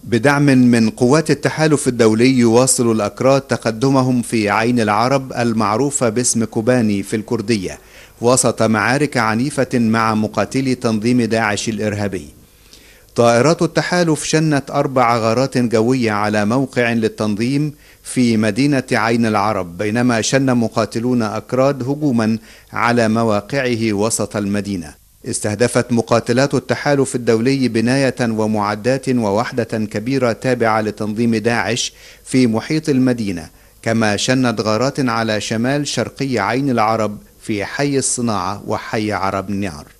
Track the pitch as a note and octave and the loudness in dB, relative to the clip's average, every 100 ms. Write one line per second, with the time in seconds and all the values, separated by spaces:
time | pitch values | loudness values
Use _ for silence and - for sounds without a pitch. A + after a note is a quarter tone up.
0 | - A#2 C3 C#3+ C#3+ C3 B2 A#2+ A2 - | -2 2 2 4 4 6 6 4 2 2
1 | B2 D3+ D#3+ C#3 - - D#3 C#3+ C3+ A#2+ | 2 4 2 0 0 0 2 2 0 2
2 | A2+ A2 B2+ C3 A#2 A2+ B2+ - A#2 A2 | 4 6 4 4 4 4 4 2 2 0
3 | G#2 - B2+ C3+ C3 A#2 A#2+ A2 C3+ C3+ | -2 0 2 2 0 -2 -2 0 2 2
4 | B2+ B2+ A2+ A#2 G2+ G2+ A2+ B2 G#2 G#2 | 2 0 0 -2 0 2 2 2 2 2
5 | B2 C#3 C3 - A#2 A2 G#2 A2 C#3 - | 2 0 -2 -2 0 0 0 0 0 0
6 | A#2+ A2 B2 A#2 A2 A#2 A2 B2+ A2 G2+ | 0 0 -2 -2 -2 -2 2 2 2 -2
7 | F#2+ A2 G#2 A#2 G2+ A2+ F2 C#2+ - - | -4 -6 -4 -6 -2 -2 -4 -12 -20 -20
8 | - - A#2 B2+ B2 - A2 A2 G#2 C#3 | -20 -2 2 4 2 2 0 2 2 0
9 | D3 B2+ A2 A2 C#3 - B2 B2+ A2+ A2+ | 0 0 0 0 -2 -2 -2 0 2 2
10 | A2+ A2 G#2+ G#2+ G2 C3 C3+ B2 A#2 A2 | 2 0 -2 -2 -2 -2 -2 -2 -2 -2
11 | A2+ B2 A2+ A2+ A2 G#2 - G#2+ G#2+ G#2 | 0 0 2 0 0 -2 -4 -4 -4 -4
12 | G2+ F#2 - - - _ - - - - | -4 -6 -12 -20 -20 _ -20 -20 -20 -20
13 | _ - A#2 A#2 C3+ E3+ E3+ D#3+ D3 F3+ | _ 2 4 4 2 2 0 -2 -2 0
14 | E3+ D3 - D#3 D#3+ C#3+ - C#3+ C#3+ C3 | 0 -2 0 0 0 0 -2 -4 0 2
15 | A#2 A#2 A2+ A2+ C3+ C3 A#2+ A2+ A2+ C3+ | 2 2 2 0 0 0 2 2 2 2
16 | A2+ G#2 G#2+ G#2+ G#2 B2+ C3 - A#2+ A#2 | 0 0 0 0 0 0 0 0 0 0
17 | A2 G#2+ G#2+ G2+ A#2+ C#3 D3+ C#3+ - - | -2 -2 -4 -2 -2 -2 -4 -8 -20 -20
18 | - - A#2+ A2 A2 G2+ C#3+ C#3 - A#2+ | -6 0 2 2 2 2 2 0 0 0
19 | A2 A#2+ A#2 G#2+ G#2 G2+ F2+ F2 G#2+ A#2 | 0 2 2 2 0 -2 -6 -6 -2 0
20 | B2 A2+ G#2+ C3+ C3+ B2 A2 - G#2+ A#2 | 0 0 0 0 2 0 0 -2 -2 -2
21 | A#2+ B2 A2 G#2+ - B2+ C3+ C#3 B2 D3 | -2 -2 -2 -6 -4 0 0 0 -4 -2
22 | D3+ A#2 A2 A2+ - - _ G#2 A2+ A#2+ | 0 0 0 -2 -8 -20 _ -2 0 2
23 | A2 A2+ A2+ G#2 - C#3 B2+ A2+ A2+ G2+ | 2 2 0 0 -2 -4 -2 -2 -2 0
24 | A2 A2+ G#2 A2 G2+ G2+ G2+ F#2+ D2+ - | -2 -2 -4 -4 -2 -4 -4 -6 -8 -18
25 | _ _ - A2 G#2+ G#2 A#2+ B2 A#2 A#2+ | _ _ -10 -6 -4 0 2 2 0 0
26 | - C3+ C3+ A#2+ C#3 C3+ - A#2+ D3 C#3+ | 2 0 2 0 2 -2 -2 -4 0 0
27 | C3 B2+ A#2+ A2+ A#2+ C#3 B2 A2+ A#2 C3+ | 0 -2 0 2 2 0 0 0 0 2
28 | C3+ - A#2+ A2 G#2+ G#2+ G2+ G#2+ A2+ C3+ | 0 0 -2 0 -2 0 -2 -2 -2 -2
29 | C3+ B2 G#2+ G2+ B2+ C3 A2+ A2+ G#2+ G#2+ | 0 0 0 0 -2 -4 -4 -4 -4 -6
30 | A2+ C3+ B2 G#2+ C3 B2 A2+ A2 G#2+ G2+ | -4 0 0 0 -2 0 2 2 -2 -4
31 | G#2+ G#2+ A#2+ A2+ G#2+ A#2 F#2+ A#2+ - - | -6 -2 0 0 0 0 -2 -4 -6 -10
32 | - - - C3 B2 A2 - D#3 D#3 C3 | -20 -20 -2 2 2 0 -2 -4 0 0
33 | B2+ A#2+ G2+ E2+ D#2+ _ - _ A2+ A2+ | 2 0 -4 -6 -10 _ -20 _ -2 0
34 | G#2+ G2+ - C3 B2+ A2 G#2+ G#2+ C3 C#3+ | 0 0 0 2 2 0 0 0 0 0
35 | B2+ A2+ A2+ G#2+ - A2 B2 C#3+ C#3+ - | -2 -2 -2 -2 -2 -4 -2 -2 -4 -4
36 | G#2 - C#3 A#2 G2 B2 C#3+ A#2 G#2+ A2+ | -6 -6 -4 -2 -2 -2 0 0 2 0
37 | G#2+ G#2 - _ - G#2 F#2+ - C#3+ C3+ | -2 -6 -18 _ -8 -6 -6 -4 -2 -2
38 | B2 - A#2 G#2 F2+ G#2 G#2 G#2+ - A#2 | -2 -2 -2 -2 -4 -6 -6 -6 -4 -4
39 | G#2+ G2 G2 G2 F#2+ G2+ G2 D2 C2+ - | -2 -2 -2 -4 -4 -6 -6 -10 -18 -20